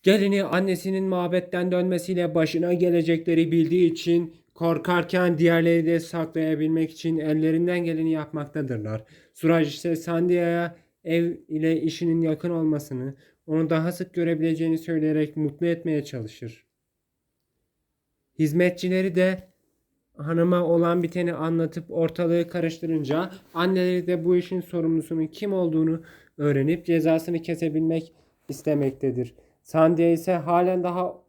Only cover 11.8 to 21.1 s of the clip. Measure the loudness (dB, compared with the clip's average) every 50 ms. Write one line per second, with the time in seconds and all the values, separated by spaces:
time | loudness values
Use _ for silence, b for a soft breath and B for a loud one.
11.8 | 0 -2 -2 -2 0 0 2 2 2 0 -2 -2 -2 -4 -2 0 0 0 0 -2
12.8 | -4 -8 -8 -6 -6 -8 -10 b b b b b _ -2 0 0 0 2 0 0
13.8 | 0 -2 -4 -6 -10 -6 _ -2 0 0 0 0 0 0 0 0 0 -2 -2 -2
14.8 | -2 -4 -2 0 0 0 2 0 -2 -2 -2 -4 -4 -4 -4 -2 -2 -2 -2 -2
15.8 | -2 -2 -2 -2 -4 -6 -10 -10 -10 -10 -12 -14 -16 -16 -16 _ _ _ _ _
16.8 | _ _ _ _ _ _ _ _ _ _ _ _ _ _ _ _ _ _ _ _
17.8 | _ _ _ _ _ _ _ _ _ _ _ -2 0 2 4 2 2 2 2 -2
18.8 | -2 -2 0 0 0 0 2 2 2 2 0 -4 -10 _ _ _ _ _ _ _
19.8 | _ _ _ _ _ _ _ -10 -6 -2 2 2 4 4 4 2 2 2 2 4
20.8 | 4 2 2 0 0 -2